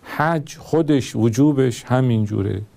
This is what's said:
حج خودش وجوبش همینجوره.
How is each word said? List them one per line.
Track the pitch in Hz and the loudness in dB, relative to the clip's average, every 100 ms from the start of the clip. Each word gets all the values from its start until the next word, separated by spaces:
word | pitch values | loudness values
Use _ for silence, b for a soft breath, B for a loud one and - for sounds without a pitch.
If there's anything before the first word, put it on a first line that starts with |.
حج | - - 156 165 139 - | -14 -2 -2 -2 -6 -16
خودش | - 151 156 147 113 113 | -2 -2 2 2 0 0
وجوبش | 113 110 147 135 131 113 | 0 4 2 4 0 -2
همینجوره. | - 127 131 113 107 107 101 98 104 | -2 0 2 2 0 -2 -4 -4 -8